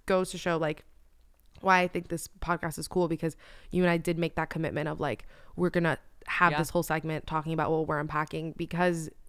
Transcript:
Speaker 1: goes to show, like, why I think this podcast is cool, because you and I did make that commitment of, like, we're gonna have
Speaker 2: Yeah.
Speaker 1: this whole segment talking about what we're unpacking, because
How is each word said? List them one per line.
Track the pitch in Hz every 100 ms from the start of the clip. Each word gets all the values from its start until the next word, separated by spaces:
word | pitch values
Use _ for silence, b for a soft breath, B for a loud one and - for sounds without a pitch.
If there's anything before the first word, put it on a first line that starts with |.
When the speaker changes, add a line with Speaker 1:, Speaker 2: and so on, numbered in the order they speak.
| -
Speaker 1:
goes | 190 185
to | 175
show, | 180 165
like, | 160 156 - - - _ - _ - -
why | 190 185
I | 180
think | 180 170
this | 165 - -
podcast | - 170 170 151
is | 160
cool, | 185 175
because | 160 165 - B B B
you | 180
and | 180
I | 170
did | 170 165
make | 165
that | - 156
commitment | 160 156 - 151
of, | 156
like, | 143 117 - b b -
we're | 180
gonna | 175 170 143 - - -
have | - 180
Speaker 2:
Yeah. | 151
Speaker 1:
this | 160
whole | 175
segment | 160 160 160 156 -
talking | 156 156
about | 160 151
what | 160 156
we're | 151
unpacking, | 147 151 156 165 160 -
because | 165 170 180 170 156 -